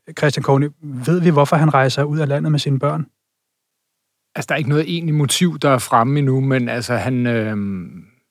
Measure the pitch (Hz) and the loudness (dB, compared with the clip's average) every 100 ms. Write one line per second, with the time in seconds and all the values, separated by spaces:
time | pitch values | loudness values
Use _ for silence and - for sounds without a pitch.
0 | - - 151 139 139 135 147 - 147 127 | -18 -2 -2 0 2 2 2 -4 -12 -6
1 | 120 175 175 143 139 156 156 139 131 139 | -2 2 4 4 4 4 4 4 2 0
2 | 147 151 143 143 156 147 147 131 143 156 | -2 -2 -2 -2 0 -2 0 -2 -2 -4
3 | - _ _ _ _ _ _ _ _ _ | -8 _ _ _ _ _ _ _ _ _
4 | _ _ _ - - 147 135 147 156 170 | _ _ _ -10 -6 -4 0 0 0 -2
5 | 160 151 143 - 175 151 143 127 - 120 | 0 0 0 2 0 2 2 2 2 2
6 | 123 147 139 131 135 131 120 117 110 117 | 4 2 2 0 0 0 -2 -4 -2 -2
7 | 123 127 123 113 110 107 101 95 85 - | -2 -2 0 0 -2 -4 -6 -6 -10 -16
8 | - _ _ | -20 _ _